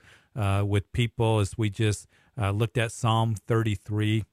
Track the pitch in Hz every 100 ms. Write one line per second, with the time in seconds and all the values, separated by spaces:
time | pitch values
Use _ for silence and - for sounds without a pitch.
0 | - - _ - 98 98 101 101 - 123
1 | 117 - 113 110 101 - 107 101 110 101
2 | - _ _ - 98 101 113 - 113 -
3 | 117 113 113 107 - 113 110 101 - 107
4 | 107 110 104